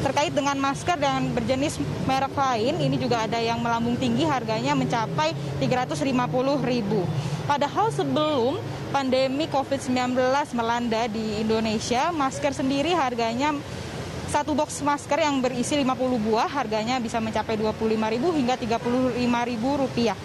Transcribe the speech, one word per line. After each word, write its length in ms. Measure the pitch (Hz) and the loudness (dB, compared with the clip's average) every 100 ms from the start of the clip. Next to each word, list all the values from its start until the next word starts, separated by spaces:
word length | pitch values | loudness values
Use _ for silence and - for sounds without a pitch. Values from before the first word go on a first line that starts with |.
Terkait 300 | 277 269 311 269 | 0 2 2 2
dengan 240 | 277 277 | 0 0
masker 400 | 269 269 - 349 | 0 -2 -2 2
dengan 300 | 277 262 254 | 2 2 0
berjenis 480 | 240 220 262 294 - - - | 0 0 0 0 -2 -4 -2
merek 300 | - 269 269 - | 0 0 0 0
lain, 380 | 269 240 233 339 | 2 2 0 2
ini 160 | 277 277 | 0 0
juga 240 | 247 233 | 0 0
ada 160 | 220 226 | 0 0
yang 240 | 233 233 | 0 0
melambung 320 | 233 233 233 240 | 0 0 0 0
tinggi, 320 | 254 233 320 | 0 2 2
harganya 480 | 269 226 220 247 285 | 0 0 -2 0 0
mencapai 560 | 254 240 220 - 311 330 - - | 2 0 0 0 0 0 -6 -2
tiga 260 | 262 247 247 | 0 0 0
ratus 160 | 311 | -2
lima 240 | 277 254 247 | 0 0 0
puluh 320 | 254 262 285 | 0 2 0
ribu. 480 | 240 247 202 214 175 - - - - | 0 0 0 0 0 -2 -2 -4 -2
Padahal 480 | 285 285 294 427 427 | 0 0 2 0 0
sebelum 640 | 285 262 302 294 233 359 - - - | 0 2 2 2 0 -2 -6 -8 -4
pandemi 560 | 277 262 254 262 269 320 | -2 0 2 2 0 0
covid 320 | 285 269 277 | -2 0 -4
sembilan 320 | 254 254 247 | -2 0 0
belas 400 | 254 254 269 285 | 2 2 2 0
melanda 560 | 240 226 233 240 220 240 | -2 0 0 0 0 0
di 320 | 220 214 214 | -2 -4 -2
Indonesia, 720 | 220 220 220 214 - 240 311 | 0 0 2 -2 0 0 0
masker 480 | 339 269 262 294 277 | 0 -2 0 -2 0
sendiri 320 | 269 277 302 | 0 0 2
harganya, 640 | 349 262 240 233 233 294 294 - - - - - - - | 2 0 0 -2 0 0 -2 -6 -10 -8 -8 -8 -8 -2
satu 240 | 294 294 | -2 0
box 320 | 294 302 - | 0 0 -2
masker 400 | 285 285 - 285 | 0 -2 0 0
yang 160 | 302 277 | 2 2
berisi 400 | 247 247 247 294 | 0 0 0 2
lima 160 | 262 254 | 2 0
puluh 240 | 254 254 | 0 0
buah 300 | 214 220 370 | 2 2 2
harganya 500 | 285 226 214 220 262 | 0 -2 -2 0 -2
bisa 240 | 226 233 | -2 -2
mencapai 320 | 220 220 214 220 | -2 -2 -2 0
dua 160 | 214 | 0
puluh 240 | 214 220 220 | 0 0 2
lima 160 | 220 | 0
ribu 240 | 226 311 320 | 2 2 2
hingga 240 | 240 254 | 2 0
tiga 220 | 233 226 | 0 -2
puluh 340 | 240 247 254 240 | 0 2 2 2
lima 320 | 240 240 240 | 0 0 0
ribu 320 | 240 247 285 | -2 0 0
rupiah. 380 | 262 240 233 185 | 0 2 0 0